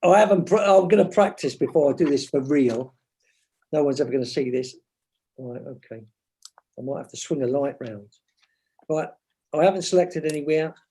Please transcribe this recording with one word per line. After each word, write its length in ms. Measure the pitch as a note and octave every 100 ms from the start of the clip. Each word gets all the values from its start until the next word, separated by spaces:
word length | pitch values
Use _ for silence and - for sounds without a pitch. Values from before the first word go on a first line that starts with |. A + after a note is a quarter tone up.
I 160 | F3 F#3+
haven't 260 | G#3+ G3 -
pr-, 140 | G3+
I'm 280 | G3+ F#3+ F3+
gonna 220 | G#3 F3+
practice 460 | - G3+ - D3 B2+
before 360 | C#3 E3 D3
I 40 | C3+
do 100 | D#3+
this 240 | C#3+ -
for 120 | C#3+
real. 520 | C3+ D3 B2+ A2+ B2+ _ _ _ _ _ _ _ _
No 120 | D3+
one's 160 | D3 C3+
ever 120 | C#3
gonna 140 | C3 B2+
see 240 | - C3
this. 260 | B2+ B2+ - _ _ _ _ _ _
Right, 240 | C3 B2
okay. 420 | - C3 _ A2+ A2 _ _ _ - _ _ -
I 40 |
might 180 | B2+ C#3
have 100 | D3
to 80 | -
swing 260 | - D#3+
a 40 | B2+
light 280 | C3+ C#3 C3+
round. 280 | B2 G#2+ G#2 _ _ _ _ _ _ _ _
Right, 200 | D#3 D#3 - _ _ _
I 100 | D3
haven't 180 | E3+ F#3+
selected 420 | F3 F3+ F3 E3+ D#3
anywhere, 500 | D3+ C#3+ D#3 D#3+ D#3+ _